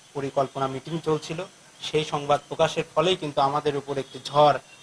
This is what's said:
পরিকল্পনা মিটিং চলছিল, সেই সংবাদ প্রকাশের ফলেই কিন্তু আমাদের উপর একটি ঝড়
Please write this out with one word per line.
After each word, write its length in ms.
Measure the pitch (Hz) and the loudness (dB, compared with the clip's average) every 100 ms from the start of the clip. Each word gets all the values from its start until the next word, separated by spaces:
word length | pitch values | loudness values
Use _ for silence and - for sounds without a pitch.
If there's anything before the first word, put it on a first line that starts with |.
| - | -14
পরিকল্পনা 540 | 143 135 143 135 139 135 | -8 -4 -2 -2 -2 -4
মিটিং 320 | 131 151 165 156 | -4 -6 -4 -2
চলছিল, 380 | 151 - 165 196 - - - | -2 -4 -10 -10 -16 -20 -14
সেই 240 | - 156 151 | -4 -2 -2
সংবাদ 340 | 151 143 143 - | -2 2 0 0
প্রকাশের 360 | 143 156 - 151 156 | 0 0 0 -2 2
ফলেই 200 | 170 185 | 2 2
কিন্তু 260 | 151 143 | -2 0
আমাদের 360 | 139 143 147 143 | 0 2 0 -2
উপর 200 | 135 139 | -4 -6
একটি 220 | 131 135 - | -6 -10 -2
ঝড় 340 | 139 147 131 - - | 6 6 4 -2 -20